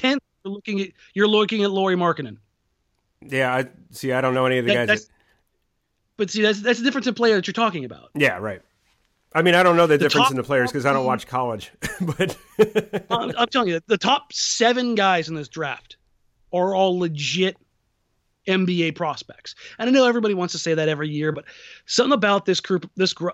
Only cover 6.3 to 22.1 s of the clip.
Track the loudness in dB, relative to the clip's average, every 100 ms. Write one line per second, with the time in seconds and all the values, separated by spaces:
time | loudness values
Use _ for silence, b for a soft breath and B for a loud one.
6.3 | 0 0 0 0 0 0 -2 -4 0 0
7.3 | 0 -2 -2 -2 -4 -10 -14 -14 -2 0
8.3 | 0 -8 -10 _ _ _ _ _ _ _
9.3 | 2 4 6 6 6 6 6 4 4 2
10.3 | 0 0 0 0 0 0 0 0 -2 -4
11.3 | -4 -4 -6 -12 _ -12 -6 -6 -2 -4
12.3 | -4 _ 0 2 2 -4 -8 -4 -4 -4
13.3 | -2 0 0 0 -2 -2 0 2 0 -2
14.3 | -6 -6 0 2 2 0 0 2 2 -2
15.3 | -8 -10 -10 -10 -10 _ -20 _ _ _
16.3 | _ _ -2 0 2 2 2 -2 -4 -6
17.3 | -2 -2 -2 _ _ _ _ _ _ _
18.3 | _ -2 0 0 0 -2 -4 -6 -8 -14
19.3 | -20 -20 -20 B B 2 4 4 4 0
20.3 | -2 -4 -4 -2 0 0 -2 -4 -4 -4
21.3 | -4 -10 B B B -6 0 2